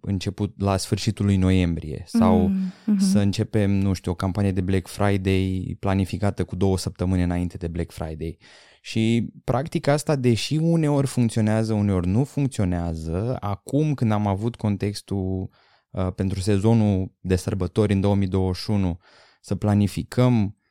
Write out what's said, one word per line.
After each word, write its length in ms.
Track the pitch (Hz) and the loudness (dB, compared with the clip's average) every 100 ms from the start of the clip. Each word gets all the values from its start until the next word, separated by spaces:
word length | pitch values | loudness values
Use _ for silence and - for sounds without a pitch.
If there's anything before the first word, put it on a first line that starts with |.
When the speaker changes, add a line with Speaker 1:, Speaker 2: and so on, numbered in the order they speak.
Speaker 1:
început, 600 | - 95 101 - 101 - | -6 -4 -4 -4 -4 -2
la 160 | 98 95 | 0 0
sfârșitul 480 | - 104 - - | 0 -2 -2 0
lui 120 | 101 98 | 2 4
noiembrie 640 | 92 92 87 80 78 - - | 4 4 2 0 -6 -10 -4
sau 400 | 226 220 214 202 | 2 4 4 2
Speaker 2:
Mm, 260 | 190 185 - - | 0 -4 -6 -2
mhm. 120 | 202 | 2
Speaker 1:
să 200 | 190 104 | 2 2
începem, 520 | 101 98 104 110 98 | 2 0 0 0 2
nu 220 | 98 98 | 2 2
știu, 180 | 92 - | 0 -2
o 40 | |
campanie 360 | 90 95 95 101 | -2 -2 0 0
de 80 | 92 | 0
Black 260 | 92 95 - | 0 -2 -2
Friday 880 | - 101 101 95 95 95 92 92 - | 0 0 2 2 0 0 -2 -6 -6
planificată 640 | 98 98 92 90 101 - | -2 0 0 -2 -2 -2
cu 120 | 90 92 | -4 0
două 220 | 98 92 | 0 0
săptămâni 440 | - - 92 92 | -2 -4 -2 0
înainte 340 | 90 87 90 90 | 0 0 -4 -6
de 120 | 85 | -8
Black 220 | 82 85 | -6 -8
Friday. 460 | - 80 76 82 78 - - - _ | -8 -10 -8 -8 -10 -18 -20 -20 _
Și 520 | - 113 113 117 - - | -8 -2 0 0 -2 -6
practica 480 | - 127 160 165 - | -4 -4 -2 -4 0
asta, 240 | 147 - 143 | 0 0 0
deși 400 | 123 110 - 156 | 2 0 0 -2
uneori 500 | 165 165 147 143 135 | 2 2 2 0 0
funcționează, 680 | - 117 117 107 110 110 | 0 0 2 2 2 0
uneori 340 | 107 104 92 87 | 0 2 2 2
nu 180 | 104 | 0
funcționează, 1120 | 139 - 135 - 92 87 85 82 80 87 117 131 | 0 -2 -2 0 -2 0 -2 -4 -4 -4 -2 -4
acum 540 | 104 101 - 139 156 | -6 -8 -4 -2 0
când 180 | 139 113 | 0 0
am 140 | 104 104 | 2 0
avut 300 | 95 117 113 | 0 -2 -4
contextul, 920 | 107 98 101 101 - 98 92 95 95 _ _ _ _ | -2 -2 -2 -6 -6 -4 -4 -4 -8 _ _ _ _
uh, 220 | 92 92 | -4 -4
pentru 260 | - 95 95 | -2 -2 -2
sezonul 720 | 98 101 110 117 104 92 95 - | 0 2 4 4 4 2 -2 -6
de 160 | 92 95 | -2 -2
sărbători 560 | - 98 90 - 104 | 0 -4 -2 0 2
în 80 | 98 | 4
două 140 | 101 | 2
mii 140 | 98 95 | 2 0
douăzeci 340 | 95 95 90 | 0 -2 -4
și 80 | - | -2
unu, 280 | 104 92 85 _ - _ _ | 0 0 -4 _ -20 _ _
să 140 | - | -8
planificăm 1000 | 95 104 101 101 - - - 127 117 98 - _ | -2 2 2 2 -2 -6 0 2 2 0 -6 _